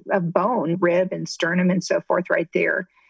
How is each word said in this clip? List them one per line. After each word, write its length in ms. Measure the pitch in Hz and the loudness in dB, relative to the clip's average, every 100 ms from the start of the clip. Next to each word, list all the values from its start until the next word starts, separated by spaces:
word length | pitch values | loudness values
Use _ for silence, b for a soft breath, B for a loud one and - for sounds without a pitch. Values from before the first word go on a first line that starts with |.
| - | -2
of 220 | 196 170 | -2 0
bone, 460 | 175 190 240 156 175 | 0 0 0 -2 0
rib 320 | 180 175 185 | 2 2 0
and 160 | 170 165 | -4 -8
sternum 400 | - 165 180 180 | -4 -2 2 2
and 160 | 190 | 0
so 160 | - 170 | 0 -4
forth 300 | - 180 180 | 0 -2 0
right 180 | 170 170 | -2 0
there. 340 | 180 170 160 185 b | -2 0 -2 -6 b